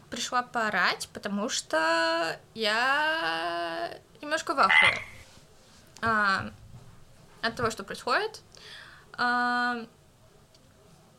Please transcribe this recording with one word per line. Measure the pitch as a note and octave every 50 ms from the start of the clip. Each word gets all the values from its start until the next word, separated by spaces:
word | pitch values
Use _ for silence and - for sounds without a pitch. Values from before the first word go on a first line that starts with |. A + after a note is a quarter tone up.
| - -
пришла | - A#3+ - - - B3
поорать, | B3 B3 - A#3+ A3 G#3+ G3+ F#3 F3+ A3+ F4 - - - -
потому | A3+ - G#3 G3+ G3+ G3+ C4+
что | - - - - - D#4+ D#4+ D#4+ E4 E4 E4 E4 E4 E4 E4 D#4+ D#4 - - - -
я | A3+ A3 G#3 G#3+ A3+ B3 C4+ C#4 D4 D4+ D#4 D#4+ E4 E4 D#4+ E4 E4 E4+ E4+ E4+ E4+ E4+ E4+ E4 E4+ E4+ - - - - - - -
немножко | - D4 D4+ D#4+ - - E4
в | C#4
ахуе, | G3+ G3 E2 - - D3+ - - - - - - - - - - - - - - - - - - - - - -
а, | A3 A3+ A3+ G#3+ G#3 G3 F#3+ G#3 - G#3+ - - - - - - - - - - - - - - - - - - -
от | A#3 A#3
того, | - A#3+ A3
что | A3+ - G#3
происходит. | - F3+ - - A#3+ B3+ E4+ G#4 A4 - - - - - - - - - - - - - - - - -
А, | - A#3+ B3 B3 B3 B3 B3 B3 B3 A#3+ B3 A#3+ A#3 A3+ - - - - - - - - - - - - - - - - - - - - - - - - - -